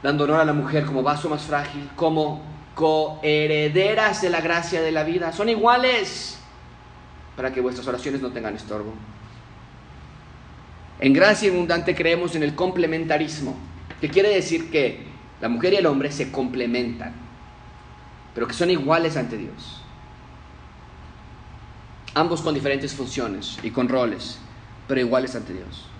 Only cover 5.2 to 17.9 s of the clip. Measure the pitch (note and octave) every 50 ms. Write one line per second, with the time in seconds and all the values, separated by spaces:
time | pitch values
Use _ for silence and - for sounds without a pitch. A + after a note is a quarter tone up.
5.2 | E3+ E3 E3 - G#3 A3+ A#3 G#3+ G3+ A#3 A#3+ B3 B3+ B3+ B3+ A#3 G3 - - -
6.2 | - - - - - - - - - - - - - - - - - - - -
7.2 | - - - - B2+ C3 C3+ C3 B2 B2+ B2 B2 B2+ C#3 C3+ B2+ - D3 C#3 C3+
8.2 | C3+ A#2+ - A#2+ A2+ G#2+ G2+ G#2+ - - G#2 G#2+ G#2 G#2+ A2+ A2 - - - -
9.2 | - - - - - - - - - - - - - - - - - - - -
10.2 | - - - - - - - - - - - - - - - - - C3+ C#3 D3+
11.2 | F3+ G#3 G#3+ G#3 G#3+ G3+ F#3 F3+ F3 E3 E3+ E3+ D#3 F#3 E3+ - E3 D#3+ E3+ E3
12.2 | F3 E3+ E3 E3 D3+ D3 D3+ D3+ F3 F#3 F3+ F3 E3+ D#3 D#3+ D#3+ E3 D#3+ E3 D3+
13.2 | D#3 D3 - - C#3 A#2+ - - - - - - - - - - - D3 - F#3+
14.2 | G3 G#3 G#3 F#3+ D3+ C#3+ E3 D#3+ D#3+ - - D#3 C#3 A#2 - - - - - -
15.2 | - - - - - A#2 A#2+ A#2 D#3+ F3+ G3 G3+ F3+ D#3+ C#3+ C#3 C3+ C#3+ - -
16.2 | C#3 - - C#3 B2+ B2 B2 C3 A#2+ A#2 A#2+ B2+ B2 A#2 A#2 - - - - -
17.2 | - - - - - - - - - - - - - -